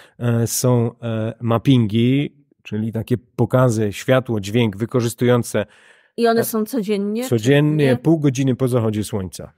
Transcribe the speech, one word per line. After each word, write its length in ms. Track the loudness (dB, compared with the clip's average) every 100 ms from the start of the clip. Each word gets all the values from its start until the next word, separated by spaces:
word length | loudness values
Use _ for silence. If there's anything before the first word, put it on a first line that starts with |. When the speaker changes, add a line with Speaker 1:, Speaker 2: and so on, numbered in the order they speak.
| -20 -6
Speaker 1:
e, 280 | -2 0 -2
są, 440 | 0 2 2 0 -4
e, 320 | -8 -6 -6 -6
mappingi, 920 | -2 0 4 4 4 2 2 0 -2 -10 _ _
czyli 300 | -10 -6 -6
takie 240 | -6 -4 -6
pokazy, 720 | -4 -2 0 2 2 2 -2
światło, 480 | -4 0 0 0 -4
dźwięk 360 | -2 0 0 -2
wykorzystujące 880 | -4 -2 -2 0 2 2 0 -4 -4 _ _ _ _ -2
Speaker 2:
I 80 | 2
one 120 | 2
Speaker 1:
e, 40 |
Speaker 2:
są 200 | 0 -2
codziennie, 580 | -4 -4 -2 -2 -2 -4
czy 60 | -2
Speaker 1:
codziennie, 560 | 0 4 4 4 2 2
Speaker 2:
nie? 100 | 2
Speaker 1:
pół 220 | 2 2
godziny 360 | 2 0 0 0
po 120 | 0
zachodzie 360 | 0 0 -2
słońca. 480 | -4 -6 -8 -10 -14